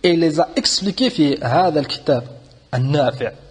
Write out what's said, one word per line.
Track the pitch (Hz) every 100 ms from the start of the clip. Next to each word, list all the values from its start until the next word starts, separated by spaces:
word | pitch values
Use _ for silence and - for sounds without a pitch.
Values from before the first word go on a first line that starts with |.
et | 180
il | 170
les | 165 151
a | - -
expliqués | - - 196 185 262
في | - 147 135
هذا | 123 143 180 151
الكتاب | 135 - - 127 120 - - - _
النافع. | 123 131 147 127 131 - - -